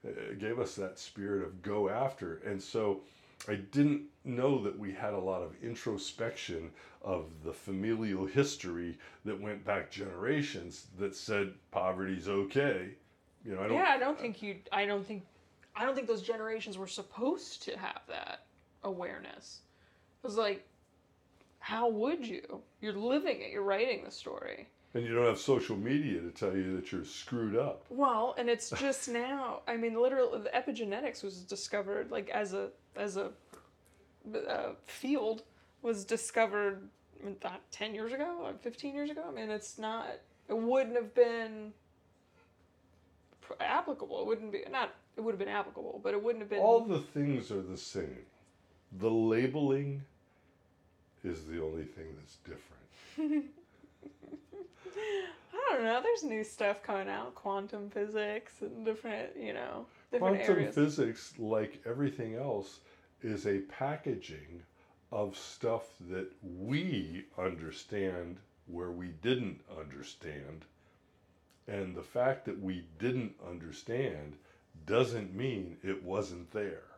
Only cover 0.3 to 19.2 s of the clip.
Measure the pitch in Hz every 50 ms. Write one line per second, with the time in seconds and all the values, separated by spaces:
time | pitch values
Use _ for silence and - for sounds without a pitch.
0.3 | 101 95 104 110 117 127 120 - - 107 95 92 95 - - - - 104 98 101
1.3 | 101 98 90 82 92 92 87 101 101 104 101 95 104 117 135 131 - - - 85
2.3 | 82 - - 104 101 95 - - - 113 107 104 98 98 - - - - - -
3.3 | - - - - 104 98 98 - - 139 143 147 143 - - - _ _ _ 135
4.3 | 123 120 127 143 139 123 101 101 - 101 104 95 92 - - 104 104 95 92 95
5.3 | 95 90 90 80 - - - 117 117 - - 120 107 98 98 - - - 113 117
6.3 | - - - - 87 82 82 82 - - - - - - - 98 92 90 80 80
7.3 | 82 78 76 82 80 - - - 98 95 101 113 113 110 113 107 95 92 95 95
8.3 | - 139 135 139 - - - 92 85 85 87 85 85 - - - - - _ 104
9.3 | 104 92 101 107 104 98 - 107 101 92 82 - - 101 104 98 87 87 101 123
10.3 | 151 151 143 143 - 92 85 87 - - - - 95 90 101 98 - - - -
11.3 | 107 101 98 92 92 - _ _ - 87 90 95 92 92 95 95 95 90 85 98
12.3 | 98 98 101 98 - 135 139 143 101 92 92 98 - - _ _ _ _ _ _
13.3 | _ _ - 113 95 95 98 107 - 339 381 349 277 254 247 269 302 - - 240
14.3 | 202 - 214 208 190 - - - 196 202 202 202 202 202 196 196 214 196 185 -
15.3 | _ - _ _ _ _ - _ _ 208 233 262 269 262 254 220 226 202 185 -
16.3 | 226 220 220 220 220 220 175 220 190 185 190 180 - - 190 - - 208 233 277
17.3 | 359 - - - - - - - - - 190 - - - - - 78 - - -
18.3 | - - - _ _ _ _ _ _ _ - 196 190 175 175 170 - 160